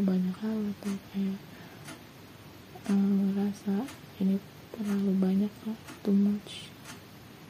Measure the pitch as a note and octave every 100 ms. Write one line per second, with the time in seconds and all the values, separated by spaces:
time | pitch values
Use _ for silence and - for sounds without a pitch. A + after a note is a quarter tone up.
0 | G3 F#3 F#3 F#3 A3 A3 G#3 G3+ G3+ G3
1 | - G3 G3 G3 - - - - - -
2 | - - - - - - - - - G3+
3 | G3 G3 G3 G3 G3+ G3+ G3+ G3 C#4 -
4 | - - F#3+ G3 - - - - G#3 G3+
5 | G3 F#3+ F#3 F#3+ G#3 - A3 A3 - -
6 | G#3+ G3 G3+ G#3 - - - - - -
7 | - - - -